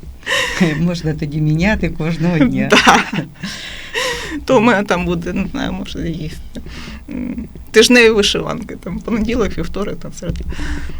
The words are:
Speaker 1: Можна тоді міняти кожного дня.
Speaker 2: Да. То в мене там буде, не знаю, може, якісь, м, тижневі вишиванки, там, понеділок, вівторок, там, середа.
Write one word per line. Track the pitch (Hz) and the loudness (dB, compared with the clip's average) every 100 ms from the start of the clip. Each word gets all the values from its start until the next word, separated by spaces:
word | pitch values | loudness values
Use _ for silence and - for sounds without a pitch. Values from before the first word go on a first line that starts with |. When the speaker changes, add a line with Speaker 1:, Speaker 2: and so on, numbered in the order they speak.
| - - - - - - 170 151 | -16 -12 -4 -2 -2 2 2 2
Speaker 1:
Можна | 175 170 156 | 0 0 -2
тоді | 151 147 156 | -2 -2 0
міняти | 151 156 196 214 170 | 2 4 2 2 0
кожного | - 156 165 170 165 | -2 -2 0 2 4
дня. | - 131 135 | 2 2 4
Speaker 2:
Да. | - - - - 185 - - - - - - - 466 508 480 - 302 - | 4 6 4 2 -4 -6 -10 -12 -10 -12 -12 -10 -6 -4 -6 -6 -8 2
То | 254 | 4
в | |
мене | 240 202 | 6 4
там | 202 180 175 | 2 0 0
буде, | 175 180 | -2 -2
не | 196 180 | -4 -4
знаю, | - - | -4 -4
може, | 185 196 - 165 | -6 -8 -6 -6
якісь, | 160 156 - - - - - 233 - - | -4 -6 -8 -12 -12 -12 -12 -12 -12 -10
м, | 50 50 - - - - | -8 -6 -8 -10 -12 2
тижневі | 214 233 247 226 | 6 8 8 8
вишиванки, | 220 202 - 156 - - - | 6 2 0 -2 -6 -8 -10
там, | 190 208 | -8 -6
понеділок, | - 226 220 240 185 - | -2 -2 0 0 0 -2
вівторок, | 165 190 202 - | -4 -4 -4 -6
там, | - | -8
середа. | - 175 - - - - - - - | -8 -6 -6 -4 -4 -4 -4 -4 -6